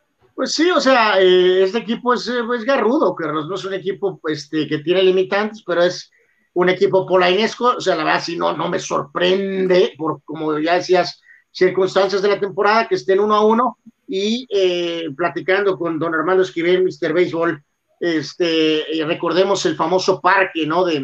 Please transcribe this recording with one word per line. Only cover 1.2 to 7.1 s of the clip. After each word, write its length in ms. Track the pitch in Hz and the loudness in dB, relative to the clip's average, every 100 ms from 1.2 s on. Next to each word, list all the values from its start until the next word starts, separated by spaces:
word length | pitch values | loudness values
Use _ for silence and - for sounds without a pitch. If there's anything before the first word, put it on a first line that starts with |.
eh, 420 | 185 185 180 185 | 6 6 4 4
este 140 | 190 226 | 2 0
equipo 380 | 185 240 247 226 | -4 -4 -2 -2
es, 120 | 185 | -2
eh, 140 | 247 226 240 | -4 -4 -4
es 80 | 220 | -2
garrudo, 480 | 269 214 302 202 | 0 2 2 0
Carlos, 340 | - 156 156 151 | -2 -4 -6 -6
no 60 | |
es 100 | 196 | -8
un 120 | 190 190 | -8 -6
equipo, 440 | 190 190 196 151 160 | -6 -4 -6 -6 -6
este, 400 | 147 - 156 151 | -8 -6 -4 -4
que 120 | 151 | -4
tiene 240 | 156 185 | 0 2
limitantes, 580 | 185 190 185 196 214 - - | 4 2 0 -2 -2 -6 -4
pero 180 | 170 | 0
es 280 | 180 - - _ _ _ _ | 0 0 -12 _ _ _ _
un 160 | 175 180 | 0 0
equipo 360 | 180 190 185 | 2 2 2
polainesco, 720 | 185 | 2